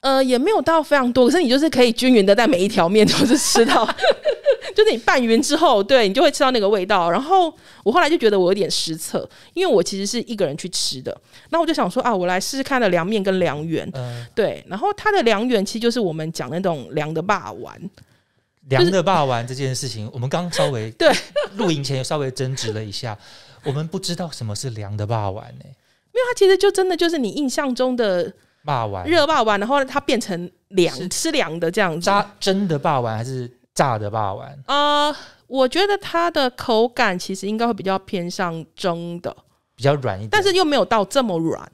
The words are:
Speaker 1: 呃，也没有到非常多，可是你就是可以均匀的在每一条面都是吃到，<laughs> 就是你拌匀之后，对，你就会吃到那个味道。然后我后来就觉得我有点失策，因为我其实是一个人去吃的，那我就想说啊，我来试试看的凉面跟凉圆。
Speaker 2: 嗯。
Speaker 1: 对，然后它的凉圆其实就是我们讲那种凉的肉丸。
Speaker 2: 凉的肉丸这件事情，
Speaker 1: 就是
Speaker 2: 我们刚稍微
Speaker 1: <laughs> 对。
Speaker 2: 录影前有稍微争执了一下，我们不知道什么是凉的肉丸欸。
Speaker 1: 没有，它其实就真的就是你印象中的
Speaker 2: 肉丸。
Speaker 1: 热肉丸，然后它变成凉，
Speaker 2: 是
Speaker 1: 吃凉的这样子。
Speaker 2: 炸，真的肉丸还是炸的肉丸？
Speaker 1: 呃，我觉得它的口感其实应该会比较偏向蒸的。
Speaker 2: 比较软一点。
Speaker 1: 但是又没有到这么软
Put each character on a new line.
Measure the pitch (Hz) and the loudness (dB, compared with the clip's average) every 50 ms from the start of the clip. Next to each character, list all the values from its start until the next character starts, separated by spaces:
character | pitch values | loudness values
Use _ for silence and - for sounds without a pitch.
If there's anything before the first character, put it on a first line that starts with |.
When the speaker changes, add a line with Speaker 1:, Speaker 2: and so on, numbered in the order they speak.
| - | 0
Speaker 1:
呃， | 269 269 269 269 | 2 2 2 2
也 | 254 254 240 | 2 2 2
没 | 262 359 440 | 2 2 2
有 | 381 269 | 2 2
到 | 320 330 330 | 4 2 2
非 | 302 - 294 | 2 2 2
常 | 285 262 247 240 | 2 2 2 4
多， | 262 254 | 4 4
可 | 240 277 | 6 6
是 | 359 349 | 4 4
你 | 233 | 4
就 | 233 277 | 4 4
是 | 294 320 | 2 2
可 | - 254 247 | 4 4 4
以 | 240 | 4
均 | 226 - 240 254 254 | 4 2 4 6 6
匀 | 226 196 | 6 8
的 | 196 202 | 6 6
在 | 208 240 | 6 6
每 | 226 277 175 185 | 4 4 2 2
一 | 202 | 0
条 | - 202 175 165 | 2 2 2 4
面 | 196 214 208 | 6 6 6
都 | - - - 285 | 6 4 2 4
是 | 247 247 | 4 4
吃 | 294 - - - - 233 | 2 2 2 4 4 4
到， | - 370 302 226 - - - - 698 - - - | 6 6 2 2 2 -2 0 2 2 2 2 0
<laughs> | 622 494 - - 587 508 - - - 415 | -2 -2 0 2 0 0 0 0 -8 2
就 | - 427 | 4 4
是 | 427 311 | 4 4
你 | 226 | 0
拌 | - - 370 285 | 0 2 2 2
匀 | 247 226 226 226 294 | 4 4 4 2 2
之 | - 285 | 2 0
后， | 320 320 330 262 208 196 | 2 4 4 4 4 4
对， | 196 269 262 233 | 4 4 4 4
你 | 196 190 | 4 2
就 | 180 - | 4 2
会 | - | 2
吃 | - - 294 | 4 2 0
到 | 262 262 | 2 2
那 | 240 | 2
个 | 202 190 | 2 2
味 | 214 208 180 | 2 0 0
道。 | 196 214 190 170 170 | 2 2 2 2 2
然 | 170 190 | 0 0
后 | 269 302 370 381 359 320 302 - _ - - - - | 0 2 4 4 4 2 0 -8 _ -20 -20 -6 -2
我 | 196 | 0
后 | - 349 | 2 4
来 | 349 294 | 4 4
就 | 311 | 2
觉 | - 233 220 | 2 2 2
得 | 208 196 | 4 4
我 | 180 175 196 | 4 2 2
有 | |
点 | 208 185 - | 0 0 -2
失 | 175 - - - 160 | -2 -4 -4 -4 -6
策， | 165 - - - 180 - - - - - - _ | -8 -10 -6 -6 -6 -8 -8 -16 -20 -20 -14 _
因 | 339 370 | -2 0
为 | 370 269 | 2 2
我 | 190 180 | 2 2
其 | - - 190 | 0 -4 -6
实 | 196 | -6
是 | 202 202 240 220 - | -4 -4 -6 -6 -6
一 | 240 | -4
个 | 208 196 | -2 -2
人 | 147 139 | -2 -2
去 | 165 - 180 | -6 -10 -8
吃 | - - - - - 131 127 | -6 -4 -4 -4 -6 -6 -8
的， | - - - _ _ _ - - _ | -10 -12 -12 _ _ _ -20 -14 _
那 | - 330 | -2 -2
我 | 339 | 0
就 | 302 320 | 0 0
想 | 285 247 190 | 0 0 -2
说 | - 247 - | 0 -2 -2
啊， | 247 233 | 0 0
我 | 190 180 | 0 0
来 | 175 180 185 | 0 -2 -2
试 | 185 - - | -2 -4 -6
试 | 269 269 | -6 -4
看 | - 277 254 | -2 -2 0
的 | 240 202 | 0 2
凉 | 180 175 165 | 2 0 0
面 | 180 220 220 | 0 -2 -2
跟 | 190 196 190 185 | 0 0 0 0
凉 | 180 160 135 147 156 | 0 0 -2 -4 -6
圆。 | 165 160 143 78 - - | -4 -4 -4 -6 -6 -10
Speaker 2:
嗯。 | 135 123 123 120 120 117 117 _ | -10 -10 -8 -10 -12 -14 -12 _
Speaker 1:
对， | - 214 165 101 71 - - | -2 -2 -2 -2 -6 -12 -12
然 | 170 202 | -10 -4
后 | 285 403 403 | -4 -4 -4
它 | - - 427 | -2 -2 0
的 | 403 392 302 | 0 2 2
凉 | 226 220 196 220 254 | 2 2 2 0 0
圆 | 247 208 190 | 0 0 0
其 | 202 - | -2 -4
实 | 226 | -2
就 | 220 240 | -2 -2
是 | 226 247 | 0 0
我 | 226 180 156 | -2 -2 -4
们 | 160 156 160 | -4 -8 -8
讲 | 160 - 156 123 | -8 -8 -8 -6
那 | 135 170 | -6 -4
种 | 190 190 165 147 120 82 110 | -2 -2 -4 -4 -8 -8 -6
凉 | 127 147 151 160 | -6 -4 -4 -4
的 | 160 | -6
肉 | 156 196 208 190 143 92 104 90 | -2 -2 -2 -2 -2 -10 -12 -12
丸。 | 120 65 53 53 - - _ - _ _ _ _ _ _ _ _ _ _ _ _ _ 143 | -14 -16 -16 -16 -16 -16 _ -18 _ _ _ _ _ _ _ _ _ _ _ _ _ -2
Speaker 2:
凉 | 131 131 123 175 | 2 4 4 4
的 | 185 190 170 | 4 2 2
肉 | 190 190 170 147 | 2 2 2 2
丸 | 135 127 117 120 | 2 0 -2 -4
这 | 123 127 | -6 -8
件 | 131 143 131 131 | -6 -4 -4 -4
事 | 120 - | -4 -6
情， | 127 110 110 104 | -8 -8 -8 -10
Speaker 1:
就 | 110 | -10
是 | - | -8
Speaker 2:
我 | 117 | -6
们 | 117 | -6
刚 | 139 139 165 180 175 | -4 -4 -4 -4 -4
稍 | 165 - - 107 | -2 0 0 0
微 | 107 - 107 113 110 | 0 -4 -6 -8 -4
Speaker 1:
<laughs> | |
对。 | _ 339 311 262 - - - - 571 587 - 196 | _ 4 4 4 2 -2 -6 -6 -4 -4 -4 -4
Speaker 2:
录 | 196 233 185 | -2 0 0
影 | 160 147 139 | 0 -2 -2
前 | 127 135 131 | -4 -4 -4
有 | 127 | -4
稍 | - 160 | -4 -4
微 | 156 143 131 | -4 -4 -4
争 | 131 - 139 131 135 | -4 -4 -4 -4 -4
执 | 127 - 113 107 | -6 -6 -6 -6
了 | 107 110 | -6 -8
一 | 107 | -8
下， | 98 - - 120 107 - - - - - - - - - - | -10 -10 -10 -10 -10 -12 -16 -20 -20 -20 -20 -20 -20 -12 -6
我 | 151 | -6
们 | 131 147 156 | -4 -4 -4
不 | 165 170 190 | -6 -6 -8
知 | 190 - 170 | -6 -6 -6
道 | 160 185 165 | -6 -8 -10
什 | - - 123 | -10 -10 -8
么 | 110 104 | -8 -8
是 | - - 135 | -8 -8 -10
凉 | 117 107 104 98 104 | -10 -10 -10 -10 -6
的 | 101 104 | -6 -4
肉 | 104 117 110 104 98 95 | -2 -2 -2 -2 -4 -6
丸 | 107 - | -8 -12
欸。 | 120 127 127 | -16 -20 -20
Speaker 1:
没 | - - - _ _ _ _ _ _ _ _ 453 | -20 -20 -20 _ _ _ _ _ _ _ _ -2
有， | 508 494 | -2 -2
它 | 494 | 2
其 | - 403 381 | 4 4 6
实 | 381 | 6
就 | 381 392 403 | 6 4 2
真 | 392 392 381 370 | 2 2 0 0
的 | 370 | 0
就 | 320 349 | 0 0
是 | 339 330 320 | 0 0 0
你 | 254 208 - | -2 -4 -4
印 | 262 302 262 | -4 -4 -4
象 | 240 - 294 269 247 | -2 -2 -4 -4 -2
中 | 220 254 254 254 | -2 -2 -2 0
的 | 240 240 208 185 175 175 - 196 _ _ _ _ _ _ | 0 0 0 0 0 -2 -4 -6 _ _ _ _ _ _
Speaker 2:
肉 | 147 147 127 113 | -2 0 0 -2
丸。 | 107 98 95 87 | -2 -4 -6 -4
Speaker 1:
热 | 285 330 339 294 | 0 2 2 2
肉 | 285 320 294 233 | 2 2 2 2
丸， | 220 208 196 | 2 2 0
然 | 202 220 | 0 0
后 | 277 285 269 | 0 0 0
它 | 262 262 285 | 0 -4 -6
变 | 277 - 285 247 | -2 -2 -2 -2
成 | 240 - 196 170 175 175 _ _ _ _ | -2 -4 -8 -8 -8 -12 _ _ _ _
凉， | 196 190 175 160 - | 0 2 2 2 2
Speaker 2:
是 | 127 175 180 | -4 -8 -6
Speaker 1:
吃 | - - - 320 | -6 -4 -4 -2
凉 | 302 294 208 165 156 170 | 0 -2 -2 -2 -4 -4
的 | 170 165 | -4 -2
这 | 170 226 208 | 0 0 0
样 | 180 160 | 0 0
子。 | 156 170 | -2 0
Speaker 2:
炸， | 202 196 202 202 202 - _ | 2 2 2 0 -2 -8 _
真 | - 196 190 196 208 | -2 0 0 0 0
的 | 190 160 143 | 0 -2 0
肉 | 135 180 151 131 120 | 0 0 0 0 0
丸 | 117 110 107 | -2 -4 -4
还 | 117 | -6
是 | 127 135 131 123 123 123 _ _ _ _ | -6 -6 -8 -8 -10 _ _ _ _ _
炸 | - 160 139 120 107 | -2 0 0 0 -2
的 | 104 101 | -4 -4
肉 | 101 110 107 98 95 | -4 -4 -4 -4 -4
丸？ | 113 127 131 139 143 135 | -8 -12 -16 -18 -18 -6
Speaker 1:
呃， | - 262 285 294 294 294 294 294 294 294 - - - - _ _ | -2 0 0 2 2 2 2 0 -2 -2 -6 -12 -20 -20 _ _
我 | _ 240 269 254 254 | _ -2 0 0 0
觉 | 254 311 381 | 2 0 0
得 | 403 403 392 | 0 0 -2
它 | - - - 339 339 349 | -4 -4 -4 -2 -2 0
的 | 330 320 277 254 | 0 0 -2 -2
口 | 247 - - - 240 214 226 247 | -2 -6 -4 0 2 2 2 0
感 | 240 - 254 214 185 185 | 0 0 0 0 0 -4
其 | - - 190 | -6 -8 -10
实 | 196 - | -8 -6
应 | 196 214 220 | -6 -4 -2
该 | 233 | -2
会 | 233 233 | -2 -2
比 | 196 - | -4 -2
较 | 185 190 190 | -4 -4 -4
偏 | 190 - - 190 175 175 | -4 -6 -6 -6 -6 -6
向 | 185 - 196 175 165 165 160 - _ | -6 -6 -6 -6 -6 -8 -12 -14 _
蒸 | - - 190 170 170 170 175 170 175 | -6 -4 -4 -4 -4 -6 -10 -10 -10
的。 | 180 - - _ _ _ _ _ _ _ _ | -10 -12 -12 _ _ _ _ _ _ _ _
Speaker 2:
比 | _ 110 | _ 0
较 | 135 147 | 0 0
软 | 147 123 123 98 | 0 -2 -6 -6
一 | 92 104 | -6 -6
点。 | 107 | -2
Speaker 1:
但 | - 427 381 | -2 0 2
是 | 403 370 | 2 2
又 | 359 370 | 2 2
没 | 302 285 | 2 2
有 | 262 196 | 0 0
到 | 180 233 226 196 | 2 2 0 0
这 | 185 - 277 262 | 0 0 -2 0
么 | 226 185 165 | 0 -2 -2
软 | 165 160 113 - - - | -2 -2 -4 -4 -8 -16